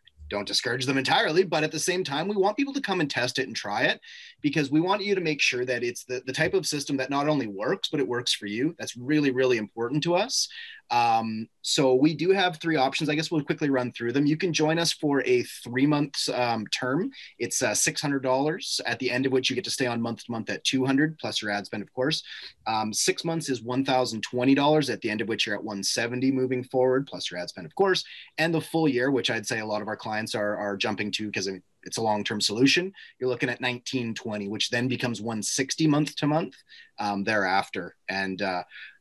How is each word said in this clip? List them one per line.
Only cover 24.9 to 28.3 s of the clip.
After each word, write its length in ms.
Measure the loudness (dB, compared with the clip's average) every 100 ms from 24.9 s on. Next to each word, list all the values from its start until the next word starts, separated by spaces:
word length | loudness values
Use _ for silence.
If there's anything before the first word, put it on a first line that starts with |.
| -2
the 80 | -2
end 120 | -2
of 60 | -2
which 180 | -2 -2
you're 100 | -4
at 80 |
one 200 | -6 -4
seventy 480 | -2 -2 -2 0 2
moving 320 | 2 0 -2
forward, 420 | -2 2 4 2 0
plus 240 | -8 -8
your 100 | -8
ad 100 | -8
spend, 180 | -10 -14
of 80 | 0
course. 300 | 2 2 -2 -14 -14